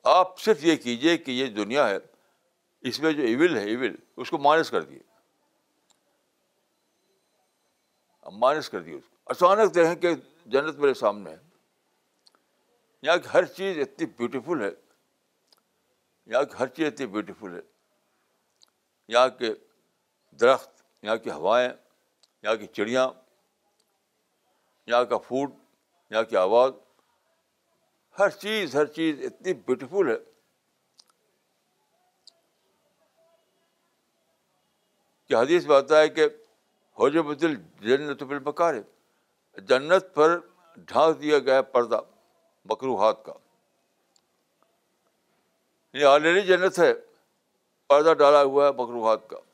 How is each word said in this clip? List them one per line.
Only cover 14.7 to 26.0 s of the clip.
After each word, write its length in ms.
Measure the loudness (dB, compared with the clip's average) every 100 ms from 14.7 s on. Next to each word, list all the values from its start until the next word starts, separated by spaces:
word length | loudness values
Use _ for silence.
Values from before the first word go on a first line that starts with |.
| -8 _ _ _ _ _ _ _ _ _ _ _ _ _ _ _
یہاں 180 | -4
کی 100 | -4 -6
ہر 80 | -8
چیز 200 | -4 -6
اتنی 200 | -6 -8
بیوٹیفل 500 | -8 -10 -16 -16 -16
ہے، 40 | -20 _ _ _ _ _ _ _ _ _ _ _ _ _ -2
یہاں 200 | 2 2
کے 260 | 0 -8 -8 _ _ _ _ _ _ _
درخت، 520 | _ 2 2 -4 _ _ _
یہاں 140 | -6 -6
کی 140 | -6
ہوائیں، 380 | -6 0 0 0 -8 _ _ _ _ _ _
یہاں 140 | -6 -6
کی 100 | -6
چڑیاں، 420 | -8 -4 -2 -4 -6 _ _ _ _ _ _ _ _ _ _ _ _ _ _ _ _ -2
یہاں 180 | -2
کا 140 | 0 -4
فوڈ، 320 | -4 -6 -6 -10 _ _ _ _